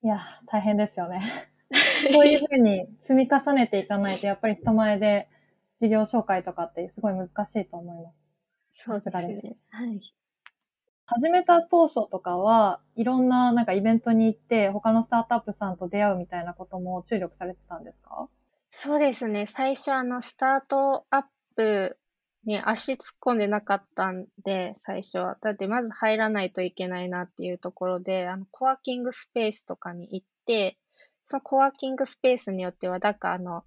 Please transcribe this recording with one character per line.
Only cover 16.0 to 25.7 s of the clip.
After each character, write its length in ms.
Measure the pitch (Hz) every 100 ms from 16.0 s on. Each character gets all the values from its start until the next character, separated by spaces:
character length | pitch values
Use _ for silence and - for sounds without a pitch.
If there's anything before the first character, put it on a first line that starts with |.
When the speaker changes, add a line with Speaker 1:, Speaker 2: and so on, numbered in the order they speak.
Speaker 1:
会 100 | 208
う 20 | 185
み 100 | 175
た 120 | 180
い 60 | 170
な 80 |
こ 140 | 175 185
と 120 | 185
も 220 | 180 180
注 160 | 175 220
力 180 | 175 _
さ 100 | 180
れ 100 | 180
て 40 | _
た 120 | 170
ん 40 |
で 80 | 160
す 80 | -
か？ 260 | _ - 262 _ _ _ _
Speaker 2:
そ 280 | - 285 294
う 20 |
で 140 | 294
す 140 | 240 233
ね。 200 | 208 208
最 280 | - 269 269
初、 160 | -
あ 120 | 269
の、 180 | 254 247
ス 160 | 233 -
タ 240 | 262 269
ー 40 | 262
ト 400 | 269 277 262 -
ア 120 | 277
ッ 40 | 269 _ _ -
プ 420 | 220 208 190 - _ _ _ _ 220
に 160 | 208
足 300 | - 220 -
突 220 | 262 - -
っ 20 |
込 140 | -
ん 40 | 233
で 80 | 202
な 120 | 208
か 160 | 214 196
っ 80 | _ -
た 160 | 185
ん 160 | 185 - -
で、 320 | 196 190 180 202
最 200 | - 196
初 160 | 196 185
は。 200 | 185 -
だ 100 | 214
っ 40 | 208
て 100 |
ま 160 | 196